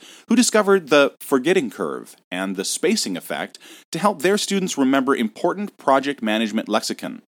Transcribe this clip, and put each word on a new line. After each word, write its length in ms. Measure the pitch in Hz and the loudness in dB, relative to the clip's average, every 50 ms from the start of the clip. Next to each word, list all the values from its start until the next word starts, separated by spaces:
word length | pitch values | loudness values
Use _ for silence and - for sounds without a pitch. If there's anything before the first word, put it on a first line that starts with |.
| - - - - - - | -20 -20 -20 -14 -2 0
who 60 | 226 | 2
discovered 540 | 247 233 - - 214 196 202 196 196 160 123 | 2 2 4 4 2 4 4 2 2 4 4
the 260 | 151 143 139 - - - | 6 6 6 4 0 -6
forgetting 500 | - - 143 131 123 160 190 185 135 101 | -4 0 0 0 2 2 2 2 0 -2
curve 460 | - - 90 73 65 62 57 - - _ _ - | -4 -6 -6 -4 -6 -8 -12 -16 -20 _ _ -10
and 240 | 87 90 95 98 95 | -6 -6 -4 -4 -4
the 80 | 95 92 | -4 -4
spacing 520 | - - - - 175 226 214 - 107 90 | -6 -4 -2 0 0 0 0 -2 -4 -6
effect 400 | 82 - - 73 71 92 - _ - - - - - _ - | -8 -8 -8 -8 -6 -8 -10 _ -20 -20 -20 -20 -20 _ -12
to 80 | - 165 | -8 -2
help 220 | 180 202 - 170 | 0 0 0 2
their 140 | - 185 208 | 0 2 2
students 400 | 208 - - 196 190 190 170 - | 2 0 -2 -2 -2 -2 -2 0
remember 380 | 139 131 131 135 139 127 139 127 | 0 2 2 2 2 2 2 0
important 600 | - 113 107 - - - 175 98 98 104 95 _ _ | 0 0 -4 -4 -2 -4 -2 -2 -4 -8 -10 _ _
project 420 | - 139 135 139 135 143 139 - | 0 2 2 2 2 -2 -6 -4
management 480 | 113 107 107 110 113 104 104 110 - 95 | -4 -2 -2 0 -2 -2 -4 -4 -4 -2
lexicon. 540 | 107 117 - - 101 - 92 78 - - _ _ _ | -2 -2 -2 -4 -8 -8 -8 -12 -12 -12 _ _ _